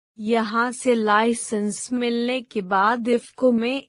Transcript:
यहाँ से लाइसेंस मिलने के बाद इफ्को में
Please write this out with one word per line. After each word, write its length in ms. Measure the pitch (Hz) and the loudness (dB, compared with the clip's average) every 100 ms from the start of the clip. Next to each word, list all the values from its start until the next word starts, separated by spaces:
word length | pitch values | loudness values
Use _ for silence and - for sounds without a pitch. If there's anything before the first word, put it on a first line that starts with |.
| _ - | _ -10
यहाँ 540 | 214 226 220 233 247 | -2 0 0 -2 -2
से 220 | 247 254 | -2 0
लाइसेंस 960 | 233 214 208 226 233 - 208 208 196 - | 2 4 4 4 0 -4 -4 -4 -6 -6
मिलने 480 | 247 240 233 240 254 | -4 -2 -2 -2 -4
के 200 | 233 220 | -6 -8
बाद 480 | 185 190 208 247 233 | -2 2 2 2 0
इफ्को 440 | 240 - - 254 | -2 -2 0 2
में 300 | 233 233 277 | 2 0 -4